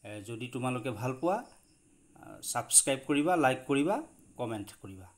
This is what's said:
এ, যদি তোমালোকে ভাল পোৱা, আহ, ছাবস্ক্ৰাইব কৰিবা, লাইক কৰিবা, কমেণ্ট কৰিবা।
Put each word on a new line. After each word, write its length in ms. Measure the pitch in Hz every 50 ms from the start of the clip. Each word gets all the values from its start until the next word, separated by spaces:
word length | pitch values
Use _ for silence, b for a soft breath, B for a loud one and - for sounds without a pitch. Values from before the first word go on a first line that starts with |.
| -
এ, 180 | 107 104 104
যদি 260 | 98 107 120 113 123
তোমালোকে 440 | 123 - 127 120 127 127 123 - 135
ভাল 200 | 113 101 120 127 127
পোৱা, 240 | 131 156 175 196 233 254 - - - _ _ _ _ _ _ _ _ _ _ -
আহ, 240 | - - - - -
ছাবস্ক্ৰাইব 600 | - - - 123 117 - - - - 143 135 131 -
কৰিবা, 280 | - 147 143 147 175 180
লাইক 240 | 170 143 131 131 - -
কৰিবা, 300 | - 143 139 147 175 208 277 320 - - - - - -
কমেণ্ট 320 | - 127 113 113 104 101 -
কৰিবা। 360 | - _ - 101 95 95 92 92 _